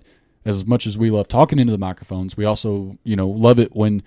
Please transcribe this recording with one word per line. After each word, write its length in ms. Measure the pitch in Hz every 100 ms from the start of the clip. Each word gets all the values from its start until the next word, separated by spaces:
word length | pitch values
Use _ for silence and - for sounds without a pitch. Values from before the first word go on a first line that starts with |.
| _ _ _ _
as 220 | 107 98 98
much 200 | 123 110
as 120 | 104
we 120 | 113
love 180 | 107 101
talking 320 | 120 156 147
into 120 | 120
the 60 | 104
microphones, 580 | 92 90 - 92 92 -
we 80 |
also, 540 | 104 107 110 101 98 101
you 100 | -
know, 140 | 101 95
love 320 | 107 117 120
it 160 | 113 110
when 260 | 107 101